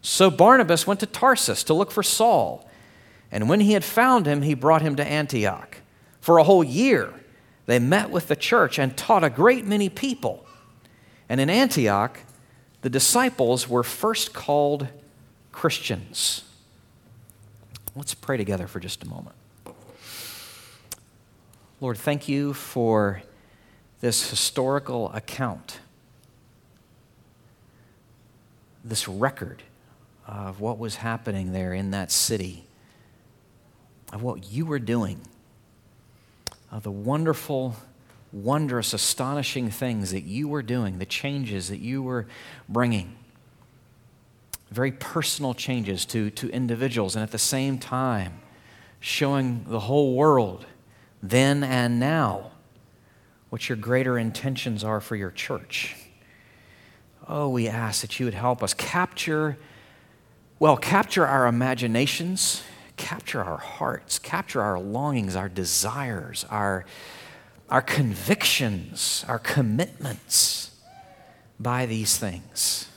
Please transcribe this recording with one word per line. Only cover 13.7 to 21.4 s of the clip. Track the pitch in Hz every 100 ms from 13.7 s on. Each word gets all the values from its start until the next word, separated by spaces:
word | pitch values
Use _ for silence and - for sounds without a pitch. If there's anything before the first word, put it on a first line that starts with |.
| 120
first | 120 - 214 220 -
called | - - 147 143 147 135 - - _ - _ _
Christians. | - 165 - - 95 90 - - - - - _ _ _ _ _ - - - - - - - -
Let's | - -
pray | - - 131
together | 101 98 90
for | 92
just | 90 -
a | 80
moment. | 82 - - _ _ - - - - - - - - - - - - - - _ _ _ _